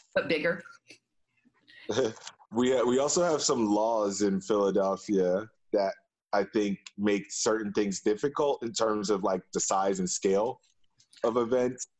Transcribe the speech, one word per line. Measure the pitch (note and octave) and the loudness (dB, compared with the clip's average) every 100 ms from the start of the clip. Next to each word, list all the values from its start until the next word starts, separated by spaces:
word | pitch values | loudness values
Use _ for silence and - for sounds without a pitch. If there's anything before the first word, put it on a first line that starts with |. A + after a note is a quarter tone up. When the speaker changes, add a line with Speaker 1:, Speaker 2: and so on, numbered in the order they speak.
| _ F#3+ | _ -6
Speaker 1:
But | - | -2
bigger. | D#3 E3+ - - - _ - _ _ _ _ _ _ _ - - | -2 0 -4 -10 -20 _ -20 _ _ _ _ _ _ _ -18 -4
Speaker 2:
<laughs> | G#2+ A2+ A2+ - - - | -2 -2 -4 -16 -20 -6
We | A2 B2+ | 0 2
ha-, | B2+ A#2+ | 2 2
we | B2+ | 2
also | C#3+ F3+ | 2 2
have | F3 D3 | 2 0
some | - B2+ G#2+ | 0 0 2
laws | G#2 A2 A2+ G2+ G2 | 2 2 0 0 0
in | G#2 F#2+ | 0 0
Philadelphia | - G#2 G2 G2 F#2+ F#2+ - G2 F2+ F#2 A2 _ _ | 0 2 2 2 0 -2 0 0 2 0 -4 _ _
that | G#2 F#2+ - _ _ _ | 0 0 -4 _ _ _
I | G#2 | -2
think | G2 A2+ G#2 F#2+ - - | 0 0 0 -2 -8 -4
make | G#2 G2+ - | 0 0 -2
certain | - A#2 A2 G#2 | -4 -2 0 -2
things | G2+ G#2 F2+ | -2 -2 -2
difficult | G#2+ G#2 C#3+ C#3 C#3+ - | -2 0 -2 0 0 -2
in | A#2 | -4
terms | G2+ A2 G#2+ G2+ | -2 0 0 0
of, | G2+ | 0
like, | G2 F#2 - | 0 -2 -4
the | F#2 | -4
size | - G2 G2 F#2+ | -2 0 0 0
and | F2+ | -2
scale | - G2 G2 A#2 B2+ _ _ _ _ _ - | 0 2 2 0 -6 _ _ _ _ _ -4
of | A#2 A#2 | 0 0
events. | A#2 B2+ B2 B2+ - | 2 2 0 -4 -14